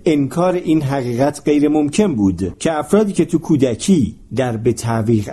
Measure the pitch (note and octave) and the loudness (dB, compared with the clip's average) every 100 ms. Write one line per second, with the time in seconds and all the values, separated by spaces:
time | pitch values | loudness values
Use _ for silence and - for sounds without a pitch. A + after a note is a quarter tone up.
0 | F3+ D3+ C3+ E3 F3+ F3+ F3 D#3 C3+ C#3 | 0 0 0 0 0 0 0 0 0 -2
1 | B2 A#2+ C#3 D3 - D3 D3 D3+ D3 C#3+ | -2 0 0 0 0 2 2 2 0 0
2 | G#3 A#2+ G2 F2+ F#2 - E3 D#3 C#3+ G3+ | 0 2 0 0 -6 -4 -4 -2 0 2
3 | G#3 F#3 E3 D#3+ - D3+ C3 A2 - F3+ | 2 0 0 0 0 2 2 0 2 2
4 | G#2 - - A2+ B2+ A2+ A#2+ A#2 A#2 A2+ | 2 -4 -10 -6 -4 -2 -2 -2 -2 -2
5 | A2 A2 G2+ | 0 0 -2